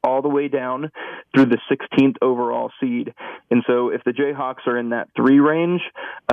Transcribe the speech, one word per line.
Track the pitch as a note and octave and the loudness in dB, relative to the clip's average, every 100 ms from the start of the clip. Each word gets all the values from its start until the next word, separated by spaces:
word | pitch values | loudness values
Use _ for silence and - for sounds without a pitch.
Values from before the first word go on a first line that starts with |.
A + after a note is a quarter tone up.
all | B2+ C3 | -2 0
the | C#3+ | 0
way | C#3+ C#3+ | -2 -2
down | C#3 B2+ B2+ D3+ - - - - | -4 -4 -6 -8 -12 -14 -16 -2
through | - B2+ | 2 4
the | A#2 - | 2 -2
sixteenth | C3+ - - C3+ A2+ | -4 -2 2 2 2
overall | C3 B2 A#2+ A#2+ A#2+ - | 0 0 -2 -4 -6 -4
seed. | C3 A#2+ - - - - - | -4 -4 -6 -10 -16 -12 -2
And | A#2+ A#2 | 0 2
so | B2 B2 | 2 0
if | G#2+ | -2
the | - | -2
Jayhawks | B2+ C#3+ C#3+ C3 B2+ - | 0 -2 -2 -6 -6 -4
are | A#2+ | -2
in | A#2+ | -2
that | A#2 - | -4 -4
three | - B2+ C#3 | 0 4 6
range, | C#3+ D#3+ E3+ F3 - - - - - | 6 4 0 -2 -4 -12 -16 -8 -2